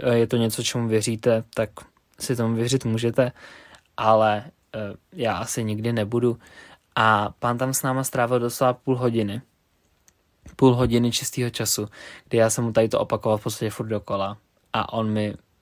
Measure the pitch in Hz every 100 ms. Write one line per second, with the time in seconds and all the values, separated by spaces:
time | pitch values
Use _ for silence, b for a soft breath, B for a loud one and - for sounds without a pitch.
0 | 127 117 113 120 113 113 117 120 117 110
1 | 117 110 123 113 - - 107 - - _
2 | _ - - 120 113 113 120 131 117 113
3 | 117 113 123 - B B B B B -
4 | 110 110 110 104 139 - _ 110 101 -
5 | _ 185 117 95 - - 110 107 117 117
6 | 104 120 120 113 B B B B _ 120
7 | 110 107 107 - 120 120 131 127 135 131
8 | 131 131 120 123 120 - 127 123 - 123
9 | 123 113 101 113 - _ _ _ _ _
10 | _ _ _ _ - - 131 123 123 117
11 | 120 - - - 120 - 107 - 110 B
12 | B B B 117 113 - 117 110 113 117
13 | - 107 113 107 113 - 110 - 110 104
14 | - 101 98 104 _ _ _ 110 - 113
15 | 110 107 104 - _ _